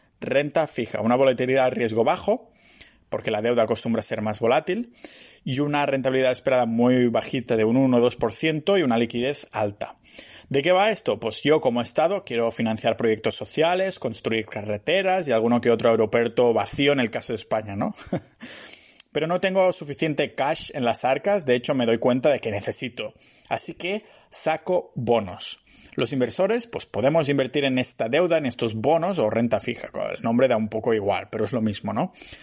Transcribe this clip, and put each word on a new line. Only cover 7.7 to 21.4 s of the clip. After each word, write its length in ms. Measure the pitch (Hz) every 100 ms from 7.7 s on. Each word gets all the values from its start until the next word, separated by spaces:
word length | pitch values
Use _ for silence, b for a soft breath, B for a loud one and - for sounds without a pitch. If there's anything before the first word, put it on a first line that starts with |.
| 123
uno 200 | 135 123
o 20 |
dos 160 | 120 -
por 180 | 117
ciento 440 | - 160 156 151 196
y 60 |
una 140 | 143 117
liquidez 500 | 117 120 127 143 -
alta. 440 | 110 107 101 - - B B B B B
¿De 140 | 135
qué 80 | 147
va 180 | 185 208
esto? 300 | 208 - 104
Pues 240 | 110 -
yo 180 | 139 156
como 200 | 143 120
Estado 420 | 120 - 160 196 -
quiero 260 | 117 117
financiar 460 | - 113 113 117 113
proyectos 380 | 117 107 120 -
sociales, 640 | 104 - 160 185 190 -
construir 480 | 127 117 - 110 107
carreteras 800 | 107 104 104 - 180 190 185 151
y 40 |
alguno 300 | 113 113 120
que 80 | 120
otro 220 | 113 120
aeropuerto 640 | 113 110 117 117 120 120
vacío 380 | 113 101 - 143
en 80 | 139
el 120 | 117
caso 220 | 120 -
de 40 | 113
España, 380 | - 110 107 98
¿no? 180 | 170 - -
<laughs> 1000 | 180 - _ 240 - - - - - -
Pero 160 | 147 160
no 120 | 180
tengo 320 | 190 190 185
suficiente 640 | 175 147 139 160 143 139 -
cash 360 | 139 156 -
en 120 | 143 120
las 180 | -
arcas, 420 | 127 135 202 202